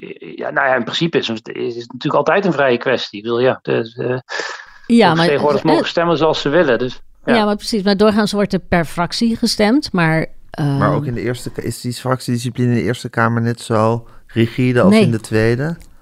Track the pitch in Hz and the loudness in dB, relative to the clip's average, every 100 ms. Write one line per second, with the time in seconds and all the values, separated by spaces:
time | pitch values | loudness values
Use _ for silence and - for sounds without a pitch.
0 | - - - - 127 147 139 131 113 - | -16 -16 -14 -10 -6 -2 0 0 -2 -4
1 | 165 143 - 110 - - 123 117 120 127 | -2 -2 -2 -6 -8 -8 -8 -8 -12 -8
2 | 151 143 143 175 196 143 139 120 135 120 | -2 0 2 2 0 0 2 2 0 -2
3 | - 104 110 117 127 113 - 127 113 117 | -2 -8 -4 0 0 0 -2 -4 -4 -6
4 | 127 127 - - - - - - - 233 | -6 -6 -6 -10 -10 -12 -18 -18 2 4
5 | 196 165 170 143 143 143 160 320 - - | 6 4 2 2 2 2 2 2 2 0
6 | 170 156 156 151 143 160 160 113 127 - | 2 2 2 2 0 2 4 2 0 -8
7 | - - - 233 208 202 - 220 190 202 | -16 -10 0 2 2 -2 -2 -2 0 4
8 | 214 208 208 202 196 185 - 175 165 - | 4 4 0 0 -2 -2 0 0 0 -2
9 | 170 - 233 226 226 - 208 269 294 185 | -4 -2 -2 0 -2 2 2 2 0 0
10 | 165 160 - - - - 147 139 101 92 | 2 2 -2 -8 -14 -4 -2 2 2 2
11 | 143 117 101 123 - - - 113 127 120 | -2 -4 -4 -6 -8 -8 -8 -6 -8 -6
12 | 127 127 - 120 123 113 123 120 85 123 | -4 -4 -2 -4 -4 -2 0 0 -2 -4
13 | 123 - 117 117 117 120 - 110 110 117 | -6 0 0 0 -2 -4 -2 2 2 0
14 | - - - - 113 - 127 123 185 214 | -6 -18 -6 0 0 2 0 4 4 6
15 | 196 113 - 110 110 120 147 170 - - | 4 0 -2 0 2 0 -2 -6 -14 -20